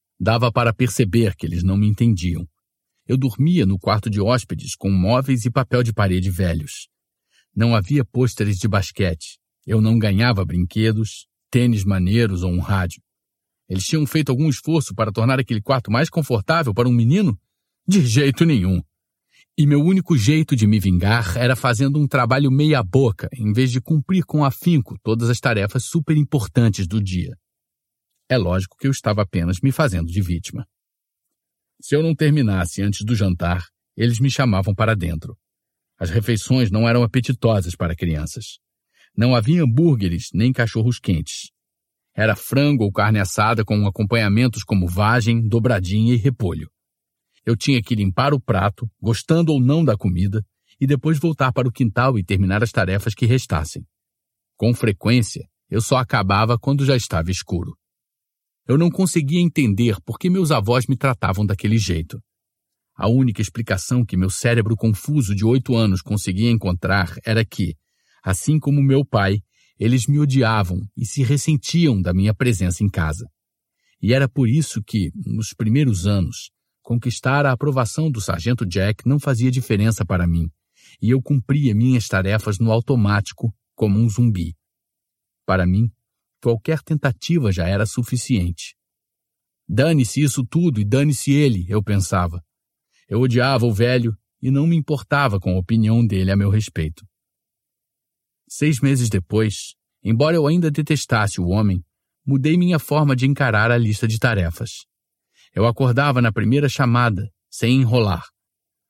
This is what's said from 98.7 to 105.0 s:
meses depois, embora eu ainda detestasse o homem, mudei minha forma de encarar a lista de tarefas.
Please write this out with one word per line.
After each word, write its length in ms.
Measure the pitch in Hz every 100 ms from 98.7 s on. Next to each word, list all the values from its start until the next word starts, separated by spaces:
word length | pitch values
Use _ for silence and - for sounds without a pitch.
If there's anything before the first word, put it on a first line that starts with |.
| 135
meses 300 | 139 135 117
depois, 640 | 101 - 107 110 - - - _ _
embora 320 | - 113 151 170
eu 100 | 143
ainda 240 | 175 160
detestasse 680 | 147 151 147 - 117 101 -
o 80 | 87
homem, 360 | 104 104 92 - _ _ _
mudei 320 | 135 135 147 170
minha 220 | 180 165
forma 380 | - 147 143 127
de 100 | 135
encarar 460 | 139 135 107 113
a 40 | 120
lista 300 | 113 101 110
de 140 | 110
tarefas. 640 | 127 104 82 - - - - _